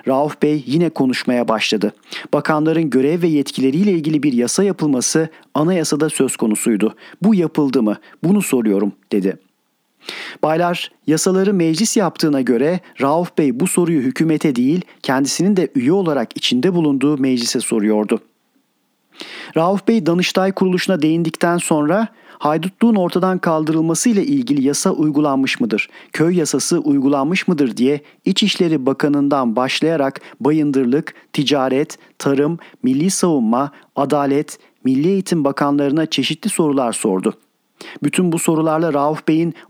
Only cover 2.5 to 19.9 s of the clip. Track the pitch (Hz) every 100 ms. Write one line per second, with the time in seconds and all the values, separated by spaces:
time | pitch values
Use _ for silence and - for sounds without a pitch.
2.5 | 156 156 165 156 131 139 175 170 147 131
3.5 | - 131 151 208 170 156 151 143 120 120
4.5 | - 196 175 156 131 - 160 160 - _
5.5 | 147 160 185 156 147 156 - 131 - 117
6.5 | 107 120 104 107 - - - 196 202 160
7.5 | - 143 131 107 101 - - 165 202 -
8.5 | 127 107 98 101 - - 104 92 85 _
9.5 | _ _ _ _ _ - - - - 156
10.5 | 160 175 170 - _ - 156 196 190 190
11.5 | 196 165 160 226 226 175 - 156 139 123
12.5 | 117 147 180 - - 139 160 175 - 143
13.5 | 120 180 - 170 160 127 - 160 151 160
14.5 | 123 127 180 - - - 131 139 - 190
15.5 | 190 165 135 123 196 170 135 113 - -
16.5 | 123 175 175 151 135 143 143 135 123 117
17.5 | 123 - 113 104 107 104 117 _ _ _
18.5 | _ _ _ _ _ _ - - - -
19.5 | 160 175 202 -